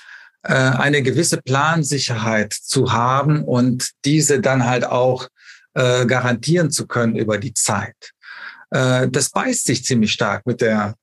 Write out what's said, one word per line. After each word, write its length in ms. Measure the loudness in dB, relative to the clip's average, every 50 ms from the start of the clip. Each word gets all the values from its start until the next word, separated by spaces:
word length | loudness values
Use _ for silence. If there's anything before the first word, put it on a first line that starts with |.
| -20 -20 -20 -20 -20 -20 _ _ -4
äh, 100 | -2 0
eine 480 | 2 2 2 2 2 2 2 2 2
gewisse 400 | 0 0 0 0 0 0 -2 -4
Plansicherheit 1120 | -2 -2 0 0 2 2 0 0 0 -2 -2 -4 -2 -4 -4 -4 -2 0 0 0 0 -2 -6
zu 400 | -10 -6 -2 0 0 2 2 2
haben 500 | 0 2 2 2 2 2 2 0 0 0
und 480 | 0 2 2 2 2 0 -2 -6 -8 _ -4 0
diese 340 | 2 2 2 4 2 2 2
dann 260 | 2 2 2 2 2
halt 200 | 2 0 0 -2
auch, 420 | 0 0 2 2 2 0 0 -6 -14 _ _ -20 -20 -20 -20 _ _ -2
äh, 320 | 0 2 2 2 2 2
garantieren 640 | 0 0 0 0 -2 -2 -2 0 0 2 2 2 0
zu 160 | -2 -4 -6
können 300 | -4 -2 -2 0 0 0
über 200 | -2 -2 -2 -2
die 160 | -2 -4 -6 -4
Zeit. 600 | -4 -2 0 -2 -2 -4 -8 -12 _ -20 -20 _ _ -20 -20 -20 -18 -18 -18 -20 -20 -14 -4
Äh, 380 | -2 0 2 2 2 2 0 0
das 200 | 0 0 -2 0
beißt 360 | -2 -2 -2 -2 -2 -2 0
sich 180 | -2 -2 -2 -2
ziemlich 300 | 0 2 2 2 0 0
stark 320 | 0 -2 -2 -2 -4 -4
mit 160 | -6 -4 0
der, 340 | 0 0 0 0 -2 -4 -6 _